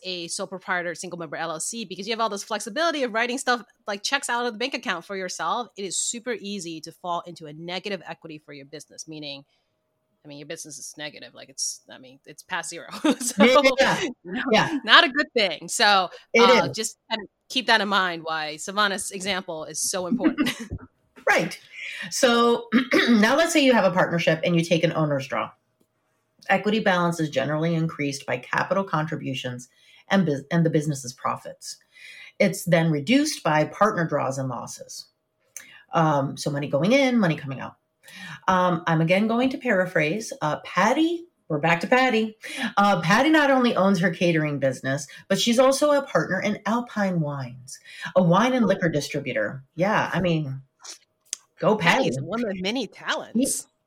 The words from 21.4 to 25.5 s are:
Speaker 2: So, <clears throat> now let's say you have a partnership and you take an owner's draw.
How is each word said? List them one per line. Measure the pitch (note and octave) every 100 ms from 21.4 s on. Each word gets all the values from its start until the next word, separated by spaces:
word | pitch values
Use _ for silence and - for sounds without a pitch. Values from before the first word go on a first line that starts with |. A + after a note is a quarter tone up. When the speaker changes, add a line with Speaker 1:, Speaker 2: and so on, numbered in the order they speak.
| F3 - - - - - F3+
Speaker 2:
So, | - B3+ A#3 A#3+ A#3 -
<clears throat> | B3+ B3+ F#4 C4+
now | A3+ A3 C#4+
let's | E4
say | D#4+
you | C4+
have | A#3+ F#3
a |
partnership | F3 D#3 E3+ E3+ D#3+
and | F3 E3+
you |
take | E3+ E3+
an | D#3+
owner's | D#3 D3+ C#3 C3
draw. | A2+ A2